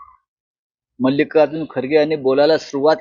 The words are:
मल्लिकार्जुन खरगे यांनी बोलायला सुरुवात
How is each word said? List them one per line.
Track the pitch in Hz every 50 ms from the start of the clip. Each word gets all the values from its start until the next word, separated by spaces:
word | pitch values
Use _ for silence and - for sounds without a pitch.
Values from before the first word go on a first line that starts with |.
| - - _ _ _ _ _ _ _ _ _ _ _ _ _ _ _ _ _ -
मल्लिकार्जुन | 123 131 139 143 151 143 - 160 151 139 151 160 156 -
खरगे | - 135 127 131 151
यांनी | 156 147 156 160 151
बोलायला | 131 131 131 139 147 156 160 147
सुरुवात | - - - 139 139 156 160 156